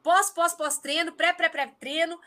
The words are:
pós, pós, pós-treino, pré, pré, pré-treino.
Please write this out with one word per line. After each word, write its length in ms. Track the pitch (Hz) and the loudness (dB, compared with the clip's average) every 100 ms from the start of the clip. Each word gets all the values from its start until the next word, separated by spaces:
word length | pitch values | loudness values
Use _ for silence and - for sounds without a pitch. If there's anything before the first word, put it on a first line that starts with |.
pós, 280 | 302 359 403 | 6 4 4
pós, 240 | - 339 | 0 -2
pós-treino, 580 | 339 302 - 262 311 330 | 0 -6 -6 -4 -2 -4
pré, 220 | 320 330 | 0 0
pré, 160 | 349 330 | 2 -2
pré-treino. 680 | 311 262 _ 262 302 330 339 | -2 -6 _ -6 -2 -4 -4